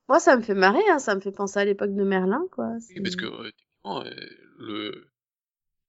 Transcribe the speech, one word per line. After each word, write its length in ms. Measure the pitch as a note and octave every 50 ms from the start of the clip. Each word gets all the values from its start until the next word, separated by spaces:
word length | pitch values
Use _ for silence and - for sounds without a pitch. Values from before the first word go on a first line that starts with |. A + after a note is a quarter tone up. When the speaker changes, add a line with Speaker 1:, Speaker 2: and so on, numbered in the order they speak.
| _ -
Speaker 1:
moi, 120 | C4 E4
ça 160 | E4 F4 C#4 A#3+
me 40 |
fait 120 | A3 G#3 G3
marrer, 340 | G3 F#3 F#3+ G#3+ D#4+ A4 G#4
hein, 100 | E4+ C#4
ça 160 | - - G3+
me 40 | G3
fait 120 | F#3+ G3+
penser 280 | G3 - G3+ F#3+ - G3+
à 60 | G3+
l'époque 280 | G3+ G3 G3+ G#3 G3+ G3
de 80 | G3+ G3
Merlin, 420 | G3 F#3+ F#3 F#3 F#3+ G#3+ C#4 F4+ F#4
quoi. 160 | - - A#3 A3+ A#3
Speaker 2:
Oui, 60 | A#3
Speaker 1:
C'est 200 | A#3 - F3+ -
Speaker 2:
parce 140 | G3 - F3+
que, 100 | F3+ -
euh, 260 | - - A2+ A2+ A2
typiquement, 500 | - _ _ _ _ _ - G3+ F#3+ C3+ -
euh, 60 | - - - - - - _ _ _ _ -
le 480 | A#2+ A2 G#2 G#2+ G#2 G#2 - - - _ _ _ _ _ _ _ _ _ _ _ _ _ _ _ _